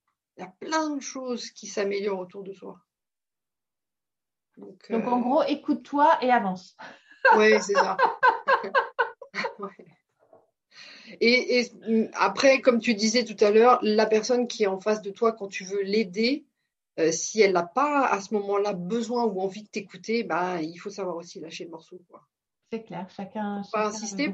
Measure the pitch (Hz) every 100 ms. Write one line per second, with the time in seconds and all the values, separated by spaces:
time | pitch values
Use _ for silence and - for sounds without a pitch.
0 | _ _ _ - 185 _ - 320 311 285
1 | - 262 254 233 - - 196 - 196 202
2 | 202 185 180 202 196 190 202 175 _ _
3 | _ _ _ _ _ _ _ _ _ _
4 | _ _ _ _ _ - 202 190 - 226
5 | 247 247 240 294 277 294 - 240 - 285
6 | 302 320 254 240 202 185 - _ - -
7 | _ - 523 440 427 427 - 466 392 381
8 | 466 - 466 453 - 523 196 523 466 -
9 | 466 - - - 480 - - - - _
10 | _ _ _ - _ _ _ - - -
11 | 226 196 233 247 - 247 233 - 214 226
12 | - - 190 196 277 262 269 233 240 202
13 | 220 247 226 208 208 214 240 247 214 214
14 | 214 214 208 247 240 - 202 190 220 214
15 | 202 196 226 220 196 - 185 202 196 214
16 | 196 190 233 302 - _ _ _ _ -
17 | 160 160 - 220 196 180 170 262 294 285
18 | 254 196 - 214 202 202 208 180 175 233
19 | 220 240 233 185 190 196 - - - 170
20 | 196 233 190 165 180 180 156 175 202 196
21 | 180 170 175 190 160 - 170 165 - 180
22 | _ - _ _ _ _ _ 226 220 175
23 | 190 - 196 214 208 202 196 214 214 214
24 | 214 196 294